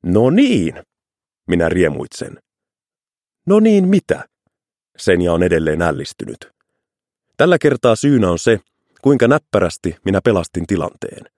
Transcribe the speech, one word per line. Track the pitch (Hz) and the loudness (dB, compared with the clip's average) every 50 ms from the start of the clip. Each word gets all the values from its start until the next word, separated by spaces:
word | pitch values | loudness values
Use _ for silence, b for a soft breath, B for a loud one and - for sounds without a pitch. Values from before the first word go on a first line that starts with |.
| - | -4
No | 87 92 104 117 127 | 0 2 2 2 4
niin, | 160 220 285 262 233 131 85 78 - - - _ _ _ _ _ _ _ _ _ _ _ _ | 4 2 2 2 2 0 -2 -4 -6 -10 -20 _ _ _ _ _ _ _ _ _ _ _ _
minä | - 87 85 82 82 | -4 -2 0 0 0
riemuitsen. | 85 90 87 78 71 73 71 - - - - - - - _ _ _ _ _ _ _ _ _ _ _ _ _ _ _ _ _ _ _ _ _ | 2 2 0 0 0 -6 -12 -14 -12 -14 -14 -14 -14 -20 _ _ _ _ _ _ _ _ _ _ _ _ _ _ _ _ _ _ _ _ _
No | - 196 214 | 0 2 2
niin | 214 226 214 202 185 | 4 4 2 2 2
mitä? | 180 196 190 - - - - - _ _ _ _ _ _ _ _ _ _ _ _ _ _ | 2 0 0 0 -2 -6 -6 -6 _ _ _ _ _ _ _ _ _ _ _ _ _ _
Senja | - - - 92 87 87 87 85 | -8 -2 0 0 2 2 0 0
on | 82 90 | 2 2
edelleen | 90 87 80 80 78 76 80 | 2 0 0 0 -2 -2 0
ällistynyt. | 85 82 76 - - - - _ - - - - - _ _ _ _ _ _ _ _ _ _ _ _ _ _ _ _ _ _ | -2 -2 -2 -4 -8 -12 -12 _ -16 -16 -16 -18 -20 _ _ _ _ _ _ _ _ _ _ _ _ _ _ _ _ _ _
Tällä | - 143 175 180 | -2 0 2 2
kertaa | 160 - 151 131 - - 123 113 | 2 2 0 0 2 0 0 0
syynä | - - 143 143 123 101 90 | 2 0 0 2 2 2 0
on | 87 85 | -2 0
se, | - 120 113 101 _ _ _ _ _ _ _ _ | 2 0 0 0 _ _ _ _ _ _ _ _
kuinka | - 139 143 123 117 | 0 0 2 2 2
näppärästi | 117 139 156 _ _ - 104 92 82 - - - 90 78 _ _ | 2 2 0 _ _ -2 -2 -2 -2 -4 -6 -8 -8 -8 _ _
minä | 98 95 95 - | -2 -2 0 0
pelastin | 123 107 92 85 - _ 85 85 | 0 0 0 -2 -4 _ -10 -6
tilanteen. | - 101 87 76 - - _ - - - - - - _ | -4 -4 -4 -4 -6 -10 _ -16 -14 -14 -18 -20 -20 _